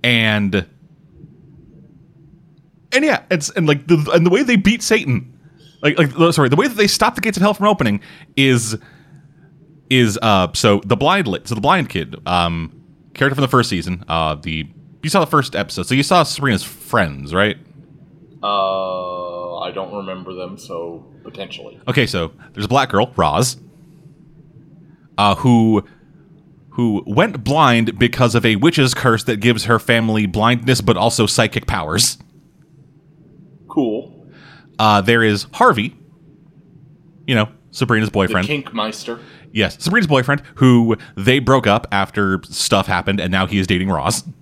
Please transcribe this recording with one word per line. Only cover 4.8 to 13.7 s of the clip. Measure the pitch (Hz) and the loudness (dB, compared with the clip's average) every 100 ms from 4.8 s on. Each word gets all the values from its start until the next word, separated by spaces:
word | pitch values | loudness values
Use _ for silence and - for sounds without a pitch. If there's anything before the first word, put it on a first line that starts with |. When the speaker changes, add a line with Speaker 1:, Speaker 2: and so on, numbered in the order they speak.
Speaker 1:
Satan, | - 220 139 120 - - - _ - _ | 0 0 0 -4 -4 -20 -20 _ -20 _
like, | 147 160 | -2 2
like, | 151 | 0
the, | 135 170 | 4 2
sorry, | 160 131 | 4 2
the | 143 | 4
way | 269 | 2
that | 220 | 2
they | 202 | 0
stop | - 214 - | 2 0 0
the | |
gates | 220 196 | -6 0
of | |
hell | 202 | 0
from | 202 202 | 2 0
opening | 190 113 101 - - - - | 2 0 -2 -6 -20 -8 0
is, | 135 123 107 110 - - _ - _ _ - _ - - _ | 4 2 0 -8 -12 -20 _ -20 _ _ -20 _ -20 -20 _
is, | 131 117 98 | 2 4 2
uh, | 113 98 90 | 2 2 2
so | - 113 101 98 | 2 2 2 0
the | 95 | 0
blind | 143 196 127 | 2 0 -2
li-, | 92 | -6
so | - 110 | -6 -2
the | |
blind | 139 185 - | 0 0 0
kid, | 90 71 - - | -6 -8 -10 -2
um, | 90 85 82 80 - - _ _ | 0 0 -2 -8 -14 -20 _ _
character | - 135 131 | -2 -2 0
from | |
the | 131 | 2
first | 127 | 2
season, | 113 | 2